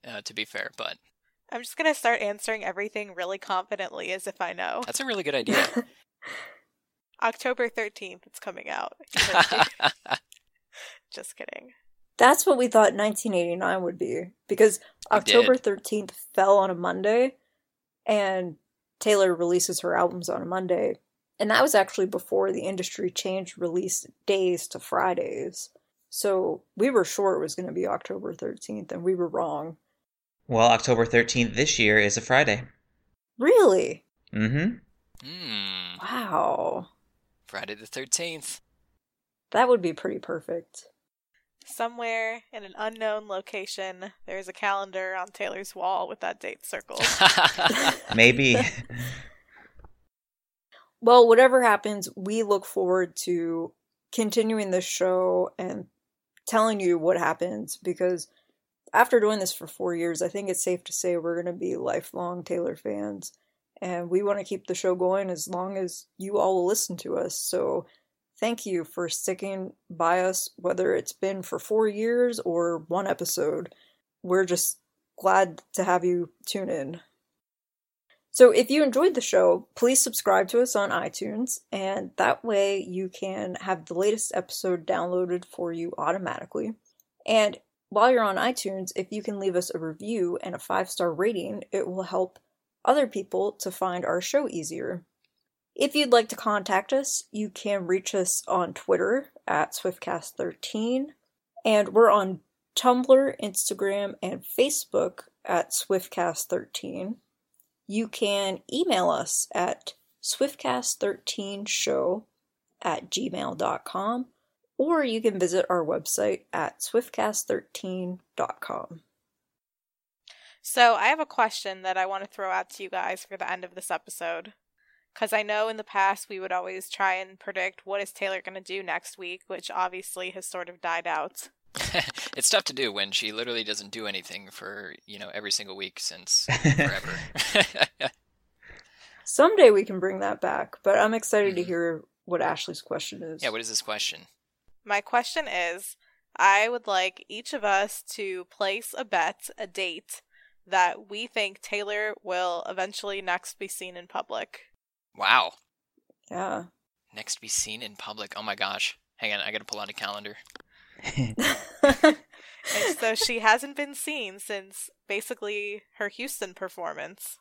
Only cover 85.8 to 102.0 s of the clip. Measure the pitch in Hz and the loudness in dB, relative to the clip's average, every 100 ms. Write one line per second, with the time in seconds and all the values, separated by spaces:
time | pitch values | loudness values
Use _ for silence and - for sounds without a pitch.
85.8 | 170 - 151 185 185 - - 220 220 220 | -8 -4 -2 -2 -4 -8 -8 -6 -6 -8
86.8 | _ _ _ _ - 220 208 190 _ _ | _ _ _ _ 0 2 2 -2 _ _
87.8 | _ 202 233 247 214 190 233 254 190 190 | _ 4 6 6 2 2 0 0 -6 -6
88.8 | 180 - 185 214 202 202 196 180 180 160 | -6 -6 -6 -6 -6 -4 0 0 -2 -6
89.8 | 160 156 208 226 175 175 185 180 - 190 | -8 -8 -4 -2 0 -2 -6 -10 -2 -2
90.8 | 185 - 175 160 202 208 185 208 - 196 | -2 -2 -2 2 0 0 -6 -8 -4 -4
91.8 | - 185 180 180 185 - _ _ _ _ | -2 -4 -4 -2 -2 -6 _ _ _ _
92.8 | - 285 254 208 190 185 202 - 196 185 | 2 4 2 -2 -4 -2 -2 -4 -10 -4
93.8 | 190 180 - 175 185 277 277 170 160 165 | -4 -2 0 -2 2 0 0 -6 -8 -8
94.8 | - 180 _ _ _ _ _ _ _ - | -6 -8 _ _ _ _ _ _ _ -2
95.8 | 277 294 285 240 220 220 220 208 190 190 | 0 2 6 6 4 -4 -2 -2 2 0
96.8 | 294 269 269 - - 208 214 - 208 202 | 2 -2 0 -6 -6 -8 -8 -6 -4 -4
97.8 | 175 185 185 202 180 - - 185 175 185 | 0 -2 0 -2 0 -2 0 0 0 -6
98.8 | - 180 190 247 285 - - 147 151 - | 0 2 2 0 -2 -14 -2 0 0 -2
99.8 | 190 180 - 170 - - 175 - - 214 | -6 -6 -6 -6 -8 -8 -8 -8 -8 -4
100.8 | 226 254 294 - _ _ _ - 247 214 | -2 -2 -4 -10 _ _ _ -4 2 2
101.8 | 202 196 | 4 6